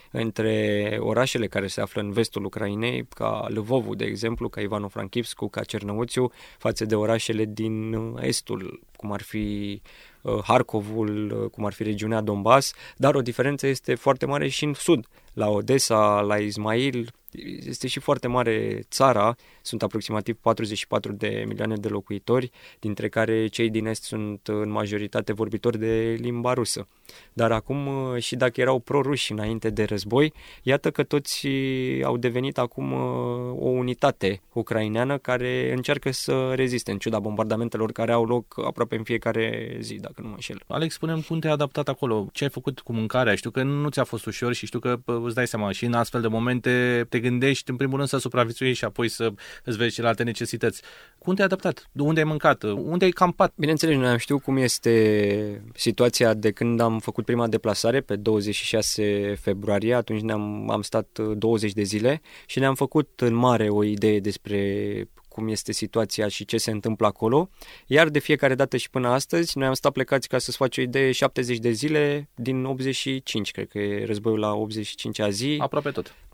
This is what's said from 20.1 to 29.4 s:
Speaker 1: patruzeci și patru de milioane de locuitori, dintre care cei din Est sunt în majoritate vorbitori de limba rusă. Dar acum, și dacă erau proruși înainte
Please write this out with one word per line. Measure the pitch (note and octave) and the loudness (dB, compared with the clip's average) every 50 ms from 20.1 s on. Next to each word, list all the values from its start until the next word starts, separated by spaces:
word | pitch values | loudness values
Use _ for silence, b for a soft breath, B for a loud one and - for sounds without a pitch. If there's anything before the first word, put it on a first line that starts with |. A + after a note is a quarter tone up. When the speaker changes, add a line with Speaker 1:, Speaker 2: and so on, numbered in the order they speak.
| A2 G#2+ G#2 - A2 - | -4 -4 -2 -4 -6 0
Speaker 1:
patruzeci | - A2+ A2+ - A#2 G2+ G#2 - | 2 0 2 2 0 -4 -4 -6
și | - | -6
patru | - A#2+ A2 - G#2+ | -2 -2 -2 -2 -4
de | G#2 G2 G#2+ G#2 G#2+ A2 A2 | -6 -4 -4 -4 -2 -4 -4
milioane | G#2+ G#2 G2+ A2+ A2 A2 | -6 -6 -4 -2 -2 -2
de | G#2 G#2 G#2+ | -2 -4 -4
locuitori, | G#2 G2+ G2 - G2+ G2 - - A#2+ C3 B2+ A#2+ B B B B B B | -4 -4 -6 -6 -10 -8 -2 0 0 0 0 -2 B B B B B B
dintre | - G#2+ G2+ - A2 G#2+ | -6 -6 -4 -2 -4 -2
care | - A2 A2 A2 A2+ A2 A2 | 0 0 0 2 2 0 0
cei | G#2+ - - A#2 A2+ | 0 0 0 0 0
din | A2 A2 G#2+ | 0 0 -2
Est | A2 A2 - | -2 -4 -6
sunt | - - A#2 A2 G#2+ G#2 G#2 G2+ - - | -6 -8 -6 -6 -4 -6 -6 -8 -6 -4
în | G#2 G#2 G#2+ G#2+ | -4 -2 -2 -2
majoritate | G#2+ G#2+ G#2+ G2+ G#2 G#2 G#2+ G2 - G#2+ G#2 - | -2 -2 -2 -2 -4 -4 -4 -2 -4 -4 -2 -2
vorbitori | G#2 G#2+ A2 G#2 A2 G#2 - A#2+ A2 G#2+ | -2 -2 -2 -4 -2 -2 0 0 0 0
de | A2 A2+ A2+ A2+ A2+ A2+ A2+ A#2 | -2 0 0 0 0 0 -2 -4
limba | A#2+ B2 A#2+ A#2+ A#2+ B2 | -4 -4 -4 -2 0 0
rusă. | B2+ B2 A2 - - A2+ - _ B B B B B B B B | 0 0 0 -2 -2 -6 -8 _ B B B B B B B B
Dar | B - A2+ A2+ | B 2 2 4
acum, | A2+ A2 - - C#3 C#3+ C#3 C#3 C#3 C3+ C3 B2+ B2 A#2+ | 4 2 0 -2 -4 -4 -2 -2 -4 -4 -2 -4 -4 -4
și | - - B2 | -4 -4 0
dacă | B2 C3 B2+ - C3 | 2 2 2 2 2
erau | B2+ C3 C3 B2 | 2 2 2 0
proruși | - - C3+ C#3+ C3 C#3 C#3+ A#2+ - - | 0 0 0 2 2 2 0 -2 -2 -2
înainte | G#2+ G#2+ | -2 -2